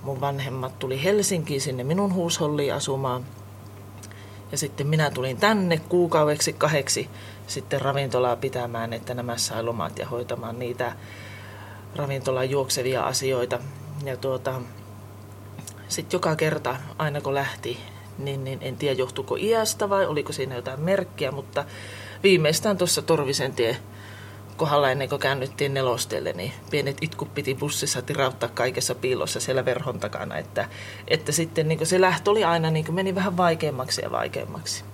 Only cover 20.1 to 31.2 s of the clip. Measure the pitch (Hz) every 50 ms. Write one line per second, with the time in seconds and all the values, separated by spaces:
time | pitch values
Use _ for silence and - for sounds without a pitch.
20.1 | 151 147 139 - 147 - 135 131 131 123 123 131 131 135 151 175 196 190 185 180
21.1 | - - 151 131 139 170 - - - 143 143 - - - - - - - - -
22.1 | - - - 202 185 175 156 147 160 160 - 220 202 180 180 165 - - 147 -
23.1 | 165 151 143 131 139 143 135 120 - - 120 113 123 - - - - - - -
24.1 | - - - - - - - - - - 160 147 147 143 143 135 131 143 139 127
25.1 | 143 135 - 135 139 139 127 - 131 - 147 139 139 139 131 127 117 123 - -
26.1 | - 78 67 85 - 90 90 135 - - - - - 147 135 139 139 - 156 156
27.1 | - - 147 - - 151 139 131 131 127 143 147 143 - - 143 - 123 120 -
28.1 | 151 143 139 131 131 - - 123 - - 123 127 127 123 123 - 131 - - 127
29.1 | 127 110 73 - - 110 - - 127 131 120 139 151 - 151 139 117 95 - 104
30.1 | - - - - - 78 80 - - - 104 - - - - - - - - -
31.1 | - -